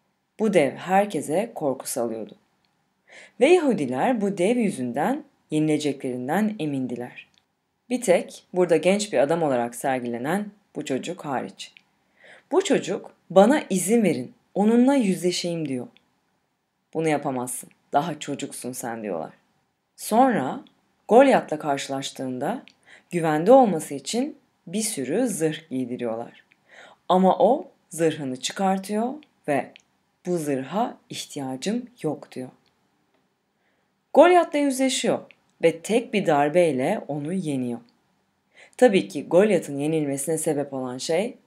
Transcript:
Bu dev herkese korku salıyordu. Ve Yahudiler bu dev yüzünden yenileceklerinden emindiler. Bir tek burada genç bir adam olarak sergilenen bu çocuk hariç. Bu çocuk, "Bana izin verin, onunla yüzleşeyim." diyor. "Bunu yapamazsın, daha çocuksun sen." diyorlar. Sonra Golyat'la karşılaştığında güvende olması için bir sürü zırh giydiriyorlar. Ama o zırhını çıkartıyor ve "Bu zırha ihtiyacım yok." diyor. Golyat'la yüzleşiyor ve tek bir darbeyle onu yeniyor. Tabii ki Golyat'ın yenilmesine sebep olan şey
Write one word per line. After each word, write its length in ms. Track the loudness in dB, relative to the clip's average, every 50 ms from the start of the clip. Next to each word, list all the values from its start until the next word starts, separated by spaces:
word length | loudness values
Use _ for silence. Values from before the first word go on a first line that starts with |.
| _ _ _ _ _ _ _ -4
Bu 140 | -2 2 4
dev 220 | 2 2 2 0
herkese 760 | -6 -2 0 2 2 2 2 -2 -6 -4 -2 -2 -2 -2 -4 -6
korku 320 | -6 -4 -4 -4 -4 -8
salıyordu. 480 | -8 -6 -4 -4 -4 -6 -8 -10 -14 -16 -20 _ _ _ _ _ _ _ _ _ _ _ _ _ _ -20 -20 -20 -20 _ 2
Ve 80 | 4
Yahudiler 720 | 6 6 6 4 2 0 0 -2 -2 -2 0 0 0 0 0
bu 160 | -2 -2 -2
dev 200 | 0 0 0 2
yüzünden 680 | 0 0 -2 -2 -4 -6 -4 -2 -2 -2 -2 -2 -4 -8 _ _ _ _ _
yenileceklerinden 1040 | -2 0 2 2 0 0 0 -2 -4 -4 -6 -8 -6 -6 -4 -2 -2 0 0 -2 -2 -4
emindiler. 680 | -6 -6 -4 -4 -6 -6 -8 -10 -10 -12 -16 -20 -20 _ _ _ _ _ _ _ _ _ _ _ _ -6
Bir 120 | -6 -2
tek 420 | 2 2 2 2 0 -4 -12 -20 -20 _ 0
burada 240 | 0 2 4 2
genç 360 | 4 4 4 2 2 0 0 0
bir 40 |
adam 260 | 2 2 2 2 0 0
olarak 320 | 0 0 0 -2 -2 -6
sergilenen 760 | -6 -4 -2 -2 -2 -4 -6 -6 -6 -4 -4 -4 -4 -4 -8 -12 _ _ _ -14
bu 100 | -10 -6
çocuk 400 | -4 -4 -4 -4 -8 -10 -10 -8
hariç. 480 | -6 -4 -4 -6 -8 -10 -16 -20 -20 _ _ _ _ _ _ _ _ _ _ -20 -20 -20 -20 _ -2
Bu 120 | 0 0 2
çocuk, 500 | 2 2 0 0 -2 -6 -8 -8 -12 -20 _ _ 2
"Bana 340 | 6 6 8 8 6 2 0 -2
izin 340 | -2 -2 0 2 2 4 4
verin, 300 | 2 0 -2 -4 -10 -14 _ _ _ -4
onunla 420 | 0 2 4 4 4 4 4 4
yüzleşeyim." 720 | 4 2 0 0 0 -2 -2 -2 -2 -4 -4 -4 -4 -4
diyor. 200 | -6 -6 -6 -8 -10 _ _ _ _ _ _ _ _ _ _ _ _ _ _ _ _ _ _ _ _ -6
"Bunu 140 | -4 -2
yapamazsın, 600 | -2 -2 -2 -2 -4 -6 -6 -6 -8 -8 -12 -14 -18 _ _ _ _ 0
daha 260 | 0 0 -2 -4 -8
çocuksun 520 | -8 -10 -8 -8 -10 -12 -12 -12 -12 -10
sen." 320 | -10 -8 -8 -8 -8 -8 -6
diyorlar. 300 | -6 -6 -6 -8 -10 -14 _ _ _ _ _ _ _ _ _ _ _ _
Sonra 680 | -14 -6 0 2 4 4 4 2 0 -2 -4 -6 -8 -12 -18 _ _ _ _ _ _ _
Golyat'la 520 | 4 6 6 8 8 6 2 2 -2 -6 -6
karşılaştığında 1040 | -4 -2 -4 -4 -4 -6 -6 -8 -8 -8 -10 -10 -8 -8 -6 -6 -4 -6 -6 -8 -10 -18 _ _ _ _ -20 -20 _ _
güvende 400 | -4 -2 0 0 0 2 6 8
olması 420 | 8 8 8 6 2 -2 -4 -8 -10
için 440 | -10 -8 -6 -4 -4 -4 -6 -8 -14 _ _ _ _ _
bir 140 | -8 -6 -4
sürü 460 | -4 -4 -4 -6 -4 -2 -2 0 0
zırh 420 | -2 0 0 -2 -2 -2 -4 -8 -8
giydiriyorlar. 760 | -6 -6 -4 -6 -6 -6 -4 -4 -4 -6 -8 -12 -16 -20 _ _ _ _ _ _ -20 -20 -20 -20 -20 _ _ 2
Ama 280 | 4 4 6 4 4 4
o 320 | 4 4 4 0 -4 -8 _ _ _ _
zırhını 480 | -4 -2 0 0 0 -2 -6 -8 -8
çıkartıyor 760 | -8 -8 -8 -6 -2 -2 0 0 -2 -4 -4 -4 -4 -4 -4 -6 -10 -16 _ _ _ _
ve 240 | -2 -2 -2 -2 -6 -12 -20 _ _ _ _ _ _ _ _ -6
"Bu 120 | -4 -4
zırha 600 | -2 -2 -2 -4 -4 -4 -4 -4 -4 -4 -4 -6 -12 _ -16
ihtiyacım 760 | -14 -14 -14 -12 -12 -10 -8 -8 -8 -6 -6 -4 -4 -4 -6 -10 _ -8
yok." 300 | -6 -6 -6 -8 -10 -14
diyor. 180 | -14 -14 -14 -14 -16 _ _ _ _ _ _ _ _ _ _ _ _ _ _ _ _ _ _ _ _ _ _ _ _ _ _ _ _ _ _ _ 6
Golyat'la 460 | 6 8 8 8 6 4 2 0 0
yüzleşiyor 600 | 0 0 0 0 0 0 0 0 0 0 -2 -2 -4 -10 _ _ _ _ _ 0 2
ve 160 | 2 2 0
tek 340 | -2 -2 0 0 0 0 -2
bir 120 | 0 2
darbeyle 760 | 2 2 4 2 4 4 4 4 4 2 0 0 -2 -2 -4 -4
onu 260 | -6 -8 -6 -6 -6 -6
yeniyor. 460 | -4 -4 -4 -4 -4 -4 -4 -6 -8 -12 _ _ _ _ _ _ _ _ _ _ _ _ _ _ -20 -20 -20 _
Tabii 300 | 4 4 6 6 4 0
ki 200 | -2 -6 -10 -4
Golyat'ın 520 | 2 4 4 4 4 2 0 -2 -4 -6 -4
yenilmesine 580 | -2 -2 -2 -2 -2 -2 -4 -4 -4 -4 -4
sebep 360 | -2 -2 -2 -2 -2 -4 -6 -6
olan 240 | -8 -8 -8 -8
şey 400 | -8 -4 -2 -2 -2 -2 -4 -8 -12 _